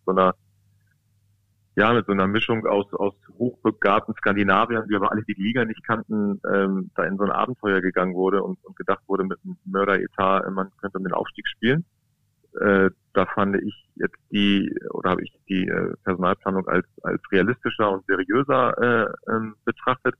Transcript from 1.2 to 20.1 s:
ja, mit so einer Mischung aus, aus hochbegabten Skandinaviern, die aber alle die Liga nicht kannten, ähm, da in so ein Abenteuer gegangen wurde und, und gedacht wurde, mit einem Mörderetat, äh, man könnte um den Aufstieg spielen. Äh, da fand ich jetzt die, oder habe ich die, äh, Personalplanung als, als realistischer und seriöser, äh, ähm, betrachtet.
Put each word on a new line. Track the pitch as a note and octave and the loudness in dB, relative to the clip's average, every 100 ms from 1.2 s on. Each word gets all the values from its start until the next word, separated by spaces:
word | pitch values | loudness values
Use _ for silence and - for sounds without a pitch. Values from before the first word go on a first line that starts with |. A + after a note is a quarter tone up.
| _ _ _ _ _ - | _ _ _ _ _ 2
ja, | A2 | 4
mit | A#2+ G2+ | 4 2
so | |
einer | G2 F#2+ | 0 2
Mischung | A2 - A2+ G#2+ | 0 0 -2 0
aus, | G2+ G2+ | 0 -2
aus | - G2+ - _ - | -2 -4 -4 _ -6
hochbegabten | B2 - A2+ - G2+ G#2+ - - | -6 -2 -2 0 2 2 0 -4
Skandinaviern, | G#2+ G2+ G2+ G2 A2+ A2+ G2+ | -2 0 4 4 2 -2 -2
die | G#2 | -2
aber | F#2+ | 0
alle | G#2+ | -2
die | G#2+ | -4
Liga | G2+ G2+ B2 | -4 -2 0
nicht | A2+ A2 - | -2 -4 -4
kannten, | A2+ - G#2+ G2+ G2 - | -4 -2 -2 -2 -2 0
ähm, | G2 G2 F#2+ F#2 | 0 2 0 -4
da | - | -4
in | E2+ G2 | -2 0
so | |
ein | G2+ | 0
Abenteuer | - A2+ B2+ G#2 F#2+ | 0 -2 -2 0 2
gegangen | F#2 F#2 F#2 | 2 0 0
wurde | F2+ F#2+ G2 | 0 0 0
und, | F#2 F#2 | -2 -6
und | - - | -12 -10
gedacht | F#2+ G2 - | -4 -4 -2
wurde, | F#2+ | -2
mit | F#2+ - | -2 -6
einem | F#2 - | -12 -14
Mörderetat, | F#2+ F#2+ G2 F#2+ G2 - F#2+ F#2+ | -6 -2 0 0 -2 0 0 2
äh, | F#2 | -2
man | F#2+ F#2+ _ | -6 -8 _
könnte | G2 F#2+ | -10 -6
um | |
den | F#2+ | -4
Aufstieg | E2 - - - | -4 -6 -8 -12
spielen. | - A2+ D3+ - _ _ _ _ _ _ - | -4 0 0 -2 _ _ _ _ _ _ -2
Äh, | G#2 G2 F#2+ - _ | 4 4 4 0 _
da | G2+ F#2 | -2 0
fand | - G2+ G2 | 0 0 0
ich | G#2 - _ | -4 -10 _
jetzt | - - - - | -8 -8 -8 -6
die, | G#2 G2+ G2+ - - - | 0 2 2 0 -6 -8
oder | - F#2 | -4 -2
habe | F2 | -2
ich | - _ - | -4 _ -4
die, | F#2 F2+ | -2 0
äh, | F2 F2 - | -2 -4 -6
Personalplanung | G2 F2+ F2+ G2+ G2 F#2+ - | -4 0 0 0 -2 -2 0
als, | F2+ - - | 0 -2 -6
als | F2 - - | -6 -6 0
realistischer | F#2+ G2 B2 B2 - G#2 | 2 2 0 -4 0 0
und | F#2+ - | 0 -2
seriöser, | F#2 F#2 A#2 C#3+ C3 A#2+ - | -2 0 0 2 2 2 2
äh, | B2 A#2 G#2 - - | 2 2 0 -4 -4
ähm, | A2 A2 - | -4 -4 -8
betrachtet. | - - - B2+ C3 | -6 -4 -2 -2 -2